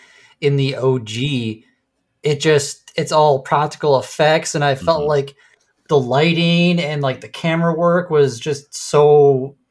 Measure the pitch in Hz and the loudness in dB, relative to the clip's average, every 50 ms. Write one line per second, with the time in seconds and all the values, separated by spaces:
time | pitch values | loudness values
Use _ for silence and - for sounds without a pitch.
0 | _ _ _ _ _ _ _ _ - 143 143 139 135 135 135 117 123 131 131 131 | _ _ _ _ _ _ _ _ -2 0 0 0 0 -2 -2 -2 0 0 0 0
1 | 110 104 107 117 131 147 143 123 117 110 107 - _ _ _ _ _ _ _ _ | -4 -8 -8 -6 -4 -4 -4 -4 -4 -6 -8 -10 _ _ _ _ _ _ _ _
2 | _ _ _ _ - 147 147 139 - 160 151 143 143 - - - _ - - - | _ _ _ _ -4 -4 -2 0 2 2 2 2 0 -2 -8 -16 _ -10 -8 -6
3 | 151 - 165 156 151 151 143 131 139 - 160 143 147 151 - - - 151 139 127 | -4 0 2 2 4 4 2 0 0 -2 -2 0 0 -2 -4 -4 0 0 0 0
4 | 127 - - - 156 151 156 165 165 - - 156 147 143 135 135 - 165 165 156 | 0 -4 -2 0 2 2 2 0 -2 -4 -4 -2 -2 -2 -2 -2 -2 -2 -2 0
5 | 147 151 151 143 135 139 - _ _ _ _ _ _ _ _ _ _ - 156 143 | 0 -2 -2 -2 -2 -4 -10 _ _ _ _ _ _ _ _ _ _ 0 0 0
6 | 123 120 123 139 160 170 170 165 170 170 170 170 175 180 175 170 143 143 151 147 | 2 2 0 2 2 2 2 0 0 2 2 2 2 2 0 0 -2 -4 -4 -4
7 | 139 131 127 - - 110 - - - 165 165 165 165 170 165 160 170 175 175 175 | -4 -4 -4 -6 -12 -18 -12 -6 -4 -4 -2 0 0 -2 0 0 0 0 0 0
8 | 175 - 156 147 139 131 120 117 - 156 143 139 - _ - - - - - 147 | 0 0 2 2 2 2 0 -4 -6 -8 -8 -8 -10 _ -16 -14 -6 0 2 4
9 | 147 147 147 147 143 143 139 131 127 139 - _ _ _ | 4 6 6 6 6 4 4 2 -2 -8 -12 _ _ _